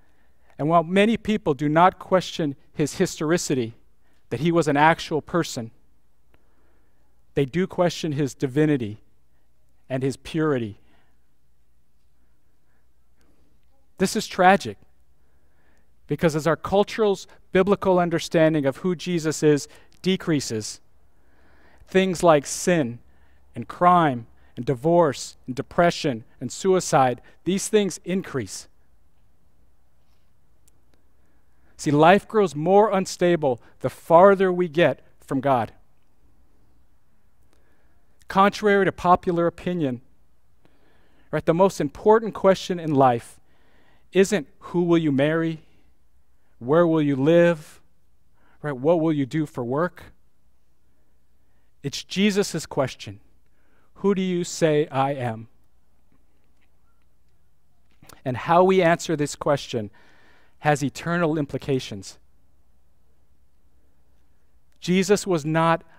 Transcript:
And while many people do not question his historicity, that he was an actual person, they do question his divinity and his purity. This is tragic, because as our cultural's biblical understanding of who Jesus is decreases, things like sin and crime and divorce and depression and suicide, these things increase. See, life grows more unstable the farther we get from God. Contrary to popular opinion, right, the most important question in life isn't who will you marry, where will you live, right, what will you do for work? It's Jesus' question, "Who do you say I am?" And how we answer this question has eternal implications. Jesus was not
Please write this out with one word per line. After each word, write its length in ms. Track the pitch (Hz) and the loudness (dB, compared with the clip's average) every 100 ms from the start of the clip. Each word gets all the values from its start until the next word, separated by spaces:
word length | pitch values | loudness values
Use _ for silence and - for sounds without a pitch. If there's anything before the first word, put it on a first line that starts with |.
| - - - - - - | -20 -20 -20 -20 -20 -6
And 120 | 147 | 0
while 140 | 170 | 2
many 340 | 165 185 208 226 | 2 2 4 2
people 360 | - 214 - | -2 -2 -2
do 140 | 135 147 | -2 0
not 320 | 151 180 - | 4 4 2
question 560 | - 185 - - 156 139 - | 0 -2 0 -4 -6 -6 -10
his 220 | - 151 - | -6 -4 -2
historicity, 800 | 180 - 151 170 - 135 113 - - - - - - | -4 -2 -2 -2 0 -4 -4 -8 -20 -20 -20 -20 -10
that 100 | 123 | -4
he 120 | 165 | 0
was 160 | 170 156 | 0 2
an 100 | 143 | 4
actual 440 | 156 170 - 156 | 4 4 -2 -6
person, 500 | - 175 156 - 117 - - - - - - - - - - - - - - - - - | -4 -4 -4 -8 -12 -16 -20 -20 -20 -20 -20 -20 -20 -20 -20 -20 -20 -20 -20 -20 -8 -4
they 100 | 139 | -4
do 220 | 165 190 | -2 -4
question 460 | - 175 - 170 | -2 -2 -2 -6
his 200 | 143 139 | -4 -6
divinity 680 | - 139 127 151 147 107 110 - - - - - - - - - | -4 -4 0 0 0 -4 -12 -20 -20 -20 -20 -20 -20 -20 -20 -10
and 140 | 131 | -6
his 140 | 135 120 | -4 -6
purity. 640 | - 160 156 131 113 101 - - - - - - - - - - - - - - - - - - - - - - - - - - - - - - - - | -8 -4 -2 -2 -4 -10 -20 -20 -20 -20 -20 -20 -20 -20 -20 -20 -20 -20 -20 -20 -20 -20 -20 -20 -20 -20 -20 -20 -20 -20 -20 -20 -20 -20 -20 -20 -20 -4
This 180 | 190 220 | -4 -4
is 120 | - | -6
tragic, 500 | - 180 196 113 101 - - - - - - - - - - - - - | 2 4 4 0 -14 -18 -20 -20 -20 -20 -20 -20 -20 -20 -20 -20 -20 -10
because 280 | 151 175 151 | -4 -2 -2
as 120 | 147 | -2
our 80 | 151 | -2
cultural's 720 | - 196 202 - 214 190 - - - | 0 0 0 -2 -2 -2 -8 -20 -4
biblical 480 | 185 190 196 196 180 | 0 0 0 2 0
understanding 640 | 175 175 - 175 160 156 135 | 0 -2 -2 2 2 2 -2
of 120 | 127 | -2
who 180 | 185 175 | -4 -4
Jesus 480 | 180 175 156 147 | -4 -4 -4 0
is 240 | 156 147 - - - - | 2 2 0 -16 -20 -8
decreases, 760 | 180 190 - 151 - 110 107 - - - - - - - - - - - - | -4 -2 -2 -2 -2 -8 -8 -14 -20 -20 -20 -20 -20 -20 -20 -20 -20 -20 -4
things 360 | 190 190 175 | -2 -2 2
like 220 | 175 151 - | 4 4 2
sin 540 | - - 175 123 120 - - - - - - | -6 -2 0 -2 -6 -16 -20 -20 -20 -18 -16
and 120 | 117 | -14
crime 580 | - 175 180 156 123 117 - - - | 0 4 4 4 -2 -8 -20 -18 -8
and 100 | 117 | -6
divorce 720 | 127 151 170 160 123 - - - | -2 0 2 2 0 -10 -16 -12
and 100 | 127 | -12
depression 680 | - - 175 - 156 117 - - | -6 0 0 0 -4 -6 -10 -14
and 100 | 147 | -14
suicide, 680 | - 190 185 - 156 131 123 - - | -6 0 0 2 2 2 0 -10 -10
these 240 | - 190 - | -6 -4 0
things 320 | 214 202 - | 0 0 -4
increase. 640 | - 190 160 135 104 - - - - - - - - - - - - - - - - - - - - - - - - - - - - - - - - - | -6 -6 -6 -8 -8 -12 -18 -20 -20 -20 -20 -20 -20 -20 -20 -20 -20 -20 -20 -20 -20 -20 -20 -20 -20 -20 -20 -20 -20 -20 -20 -20 -20 -20 -20 -20 -20 -10
See, 140 | - | -2
life 360 | 143 160 196 - | 4 6 6 2
grows 280 | 220 190 147 | -2 -2 -2
more 360 | 160 196 214 | 2 4 4
unstable 680 | 190 190 - 175 170 151 117 - - | 0 -4 -2 0 0 0 -4 -8 -10
the 100 | 127 | -10
farther 640 | - - 165 196 196 190 | -10 4 8 8 6 2
we 160 | 180 180 | 0 -2
get 320 | 147 156 123 - - | 2 2 0 -10 -20
from 220 | - 139 | -6 -4
God. 320 | 139 127 110 - - - - - - - - - - - - - - - - - - - - - - - - - - | 0 0 -2 -8 -20 -20 -20 -20 -20 -20 -20 -20 -20 -20 -20 -20 -20 -20 -20 -20 -20 -20 -20 -20 -20 -20 -20 -20 -4
Contrary 580 | 190 196 - 214 202 180 | 2 2 2 0 2 0
to 60 | |
popular 560 | - 175 180 - 170 170 | 0 2 2 2 -2 -2
opinion, 540 | - - 180 143 120 - - - - - - - - - - - - - | -2 -6 -4 -4 -6 -12 -20 -20 -20 -20 -20 -20 -20 -20 -20 -20 -20 -10
right, 140 | 156 160 | -4 -2
the 80 | |
most 260 | 165 190 - | 2 2 0
important 520 | 147 - 214 220 220 | -6 -2 2 2 2
question 460 | - 190 185 - 180 | 0 0 0 -2 -8
in 140 | 160 | -2
life 460 | 139 131 120 - - - - - - - - - | 2 4 2 -4 -20 -20 -20 -20 -20 -20 -20 -4
isn't 340 | 180 196 202 139 - | 0 2 0 -6 -14
who 240 | - 175 | -6 -2
will 140 | 175 170 | 2 2
you 140 | 156 | 2
marry, 480 | 135 147 165 165 160 - - - - - - - - - - | 0 0 0 -4 -6 -14 -20 -20 -20 -20 -20 -20 -20 -20 -14
where 280 | 117 160 175 | 0 2 4
will 140 | 160 | 2
you 140 | 147 139 | 0 0
live, 680 | 139 170 170 165 151 - - - - - - - - - | 4 4 4 2 -8 -20 -20 -20 -20 -20 -20 -20 -20 -14
right, 160 | 147 131 | -10 -4
what 240 | 139 175 | 0 0
will 100 | 160 | 0
you 140 | 156 131 | -2 -2
do 200 | 151 147 | -4 -6
for 180 | - | -8
work? 500 | 120 135 175 - - - - - - - - - - - - - - - - - - - | -6 -4 -4 -8 -20 -20 -20 -20 -20 -20 -20 -20 -20 -20 -20 -20 -20 -20 -20 -20 -20 -14
It's 220 | 139 - | -12 -12
Jesus' 600 | - 180 208 202 190 165 - | -8 -2 0 0 -2 -6 -6
question, 540 | - 131 - - 101 - - - - - - - - | -4 -4 -6 -16 -18 -20 -20 -20 -20 -20 -20 -20 -6
"Who 200 | 196 196 | -2 -2
do 60 | |
you 220 | 185 175 | -2 -4
say 440 | 175 - 160 151 160 | -6 -2 0 0 0
I 240 | 135 139 | -2 -2
am?" 340 | 143 120 110 113 - - - - - - - - _ - - - - - - - - - - - - - - - - - - | -4 -6 -8 -14 -20 -20 -20 -20 -20 -20 -20 -20 _ -20 -20 -20 -20 -20 -20 -20 -20 -20 -20 -20 -20 -20 -20 -20 -20 -20 -12
And 140 | 131 123 | -8 -8
how 260 | - 170 | 2 4
we 180 | 185 190 | 4 4
answer 340 | 165 170 - 156 | 2 2 -2 -4
this 200 | 147 - | -4 -4
question 560 | 160 143 - 120 104 - - - - - - - | -2 -2 -2 -8 -8 -12 -20 -20 -20 -20 -20 -6
has 220 | 151 151 | -2 0
eternal 560 | 139 - 165 170 170 156 | -2 -6 -6 -2 -2 -2
implications. 800 | 143 131 - 135 - 104 - - - - - - - - - - - - - - - - - - - - - - - - - - - - | -6 -8 -4 -4 -6 -12 -16 -20 -20 -20 -20 -20 -20 -20 -20 -20 -20 -20 -20 -20 -20 -20 -20 -20 -20 -20 -20 -20 -20 -20 -20 -20 -20 -12
Jesus 480 | - 185 185 202 202 | -2 0 2 0 0
was 180 | 170 143 | -4 -2
not 380 | 160 165 165 - | 0 0 0 -4